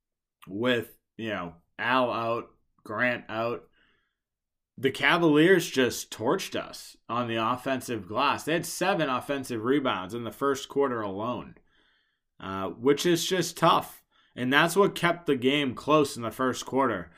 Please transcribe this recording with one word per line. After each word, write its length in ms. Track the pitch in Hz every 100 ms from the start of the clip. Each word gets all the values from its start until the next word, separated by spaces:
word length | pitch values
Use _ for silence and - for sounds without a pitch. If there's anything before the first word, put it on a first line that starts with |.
| _ _ _ _ -
with, 500 | 98 123 120 113 - _ -
you 140 | 110
know, 240 | 101 87 - _ -
Al 320 | 113 131 123
out, 380 | 110 117 117 117 _ _ _
Grant 400 | - 107 123 120 -
out. 360 | 110 117 120 - _ _ _ _ _ _ _ _ _ _ -
The 120 | 131
Cavaliers 800 | 131 143 175 170 147 165 185 165
just 420 | 131 120 - -
torched 480 | - 113 190 - 110
us 380 | - - - - -
on 200 | 117 120
the 80 | 113
offensive 720 | 113 127 139 131 - 113 90
glass. 360 | 107 139 117
They 100 | -
had 100 | 170
seven 460 | 160 - 240 185 143
offensive 520 | 127 - 139 127 117
rebounds 520 | 113 143 127 101 92
in 100 | 117
the 60 | 113
first 400 | - 139 135 -
quarter 320 | 143 139 117
alone, 540 | 104 95 113 113 67 - _ _ _ _ _ _ _ -
uh, 300 | 95 95 95
which 360 | 98 123 143
is 220 | 175 165 -
just 320 | 185 170 -
tough. 440 | 170 175 - - _ _ _
And 160 | - 127
that's 260 | 143 165 190
what 180 | 202
kept 320 | 196 170 170 -
the 100 | 135
game 380 | 127 147 139
close 420 | 104 - 156 139 117
in 60 |
the 80 | 117
first 340 | - 131 117
quarter. 460 | - 131 131 98 85